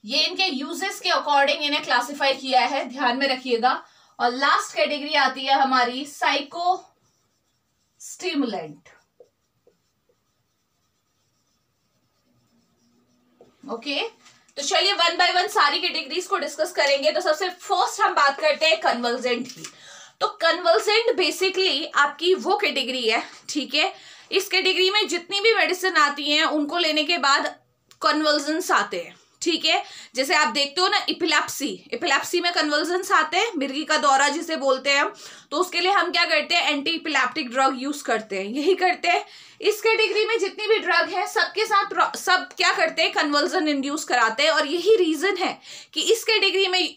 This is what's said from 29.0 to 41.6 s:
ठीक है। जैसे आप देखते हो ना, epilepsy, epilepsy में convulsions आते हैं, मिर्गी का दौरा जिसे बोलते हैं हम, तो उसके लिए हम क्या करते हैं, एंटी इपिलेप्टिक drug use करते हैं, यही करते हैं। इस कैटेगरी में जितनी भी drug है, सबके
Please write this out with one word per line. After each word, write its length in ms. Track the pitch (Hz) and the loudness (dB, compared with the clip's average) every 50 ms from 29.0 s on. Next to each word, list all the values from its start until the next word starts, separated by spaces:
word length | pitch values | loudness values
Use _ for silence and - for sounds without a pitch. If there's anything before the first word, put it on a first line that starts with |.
| 165 - - - _ _ _ _ | -8 -10 -16 -20 _ _ _ _
ठीक 240 | - 339 330 - - | -2 -2 -2 0 0
है। 180 | 320 339 403 - - - - - - - | 0 0 0 -2 -6 -16 -18 -20 -10 -4
जैसे 200 | 247 269 277 359 | -4 -2 2 2
आप 120 | 302 302 | 2 2
देखते 340 | 302 208 285 277 277 - 359 | 2 0 -2 -2 -2 0 0
हो 60 | 359 | 0
ना, 180 | 392 415 381 359 | 2 2 0 0
epilepsy, 680 | - 330 - 330 320 302 294 - - - - 277 240 185 180 - - - | -2 -4 -2 0 2 2 0 0 -2 -6 -6 -6 -6 -8 -10 -10 -10 -8
epilepsy 460 | 226 330 330 269 277 - - - 349 | -4 0 0 0 0 0 0 -2 0
में 120 | 339 349 349 | 0 0 0
convulsions 580 | 359 302 302 294 302 330 320 359 359 381 - | 0 -2 0 0 -2 0 -2 -2 -4 0 2
आते 260 | 392 330 311 311 - | 2 2 2 2 0
हैं, 140 | 370 427 466 392 | 0 0 0 -2
मिर्गी 260 | 302 269 254 269 285 311 | -4 -4 -4 -4 -6 -2
का 140 | - 311 | 0 0
दौरा 320 | 302 254 285 269 269 285 285 | 2 4 4 6 6 4 2
जिसे 260 | 277 330 - - 320 | 0 -2 -4 -4 -4
बोलते 340 | 262 269 269 262 262 269 285 | -2 0 0 0 0 2 0
हैं 120 | 277 277 | 2 2
हम, 120 | 294 403 392 - - - - - - _ | 2 0 -4 -10 -18 -20 -20 -20 -14 _
तो 60 | 277 | -2
उसके 220 | 302 359 359 - 349 | -2 -2 0 -2 0
लिए 120 | 349 370 | 0 2
हम 200 | 403 359 330 349 | 2 2 0 0
क्या 140 | 320 339 349 | 0 0 2
करते 300 | 320 320 302 294 302 339 | 2 0 0 0 0 0
हैं, 160 | 349 - 285 | 0 2 0
एंटी 200 | 294 285 277 330 | -2 -2 -2 -4
इपिलेप्टिक 580 | 330 320 330 320 294 269 254 240 - - 254 247 | -4 -4 -4 -2 0 0 0 0 -2 -6 -8 -4
drug 240 | 226 262 269 269 269 | 0 2 2 2 0
use 280 | 240 254 285 294 - - | -2 -6 -6 -8 -6 -2
करते 340 | - 233 214 208 - 202 | -2 -2 -2 -2 -6 -8
हैं, 80 | 190 190 | -6 -6
यही 300 | 202 233 294 285 349 370 | -6 -6 -2 2 2 2
करते 320 | 359 359 359 349 - - | 4 2 0 0 0 0
हैं। 180 | 349 339 403 415 - - - - - - _ | 0 0 0 0 -6 -18 -20 -20 -20 -16 _
इस 200 | - 392 440 - | 0 0 0 2
कैटेगरी 440 | - 453 453 440 440 359 - 415 440 | 2 2 2 4 2 0 2 0 0
में 140 | 440 466 381 | 0 0 0
जितनी 280 | 370 381 - 370 427 | 0 -2 -4 -6 0
भी 100 | 403 440 | 0 0
drug 320 | 427 - 349 339 339 339 320 | 2 2 2 2 2 2 0
है, 180 | - 359 403 | -2 -4 -4
सबके 380 | 370 - - - - - 392 | -2 -2 -2 -2 -2 -2 -4